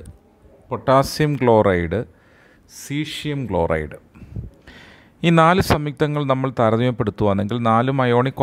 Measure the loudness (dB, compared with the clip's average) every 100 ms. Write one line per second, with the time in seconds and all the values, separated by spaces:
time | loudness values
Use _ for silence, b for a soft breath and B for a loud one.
0 | -6 -20 _ _ -20 -20 _ -6 2 2
1 | 2 -2 -2 0 4 4 4 0 -2 -4
2 | -6 b b b b b _ -20 -8 -6
3 | -6 -8 -8 -6 -4 -2 0 -2 -4 -12
4 | _ -20 -16 -14 -14 -18 B B B B
5 | B B 2 4 4 4 2 0 -2 -2
6 | -2 -2 -2 -2 -2 0 2 2 0 -2
7 | -4 0 0 0 -2 -2 0 2 0 0
8 | 2 2 0 0